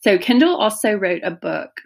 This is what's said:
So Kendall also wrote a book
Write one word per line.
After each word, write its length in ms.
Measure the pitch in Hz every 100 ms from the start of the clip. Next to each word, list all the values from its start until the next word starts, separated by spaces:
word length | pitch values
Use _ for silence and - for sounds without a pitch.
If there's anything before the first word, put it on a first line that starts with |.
So 180 | 214 185
Kendall 380 | - 247 330 -
also 360 | 214 214 220
wrote 300 | 208 185 170
a 60 | 185
book 500 | 170 165 160 147 -